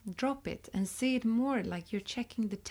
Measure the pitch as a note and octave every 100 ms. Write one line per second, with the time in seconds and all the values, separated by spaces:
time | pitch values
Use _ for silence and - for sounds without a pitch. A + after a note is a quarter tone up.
0 | G#3 F3 C4+ C#4 - - - F#3+ F#3+ -
1 | B3+ B3+ A3+ A3+ C4+ B3+ F3+ F3 E3+ G3+
2 | G3+ B3 A#3+ - G#3 G3 -